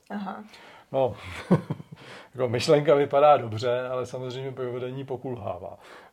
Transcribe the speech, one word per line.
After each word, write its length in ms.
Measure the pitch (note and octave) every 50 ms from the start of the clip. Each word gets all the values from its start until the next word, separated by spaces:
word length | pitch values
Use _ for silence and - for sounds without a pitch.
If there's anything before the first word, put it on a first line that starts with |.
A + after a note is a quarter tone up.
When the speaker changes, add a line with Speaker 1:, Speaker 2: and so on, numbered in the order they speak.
| _ -
Speaker 1:
Aha. 340 | G#3+ G#3 G3 F#3+ - - G#3+ - - - - - - - - -
Speaker 2:
No, 240 | - C3+ C3+ A#2+ G2+ - - - - - - -
<laughs> 840 | F#3 - - - D#3+ - - - - - - - - - - - -
jako 160 | B2 B2+ A#2+
myšlenka 460 | A2+ B2 - E3 D#3 D3 D3 E3 D3
vypadá 420 | C#3+ C#3+ C#3 C#3+ C#3 D3 D3+ D3
dobře, 500 | B2+ A#2+ A2+ G#2+ G#2+ B2+ B2 A#2+ B2 B2+
ale 180 | B2+ B2+ B2+ B2
samozřejmě 460 | A#2+ C3+ B2+ B2+ B2+ A#2+ C3 C3 C#3
provedení 540 | B2+ B2 B2+ B2 A#2+ B2+ B2 B2+ B2+ C3+ C3+
pokulhává. 720 | C3+ B2+ B2 - C3+ B2 A2+ G2 G2+ F2+ F2 F#2+ - - - - - - - - -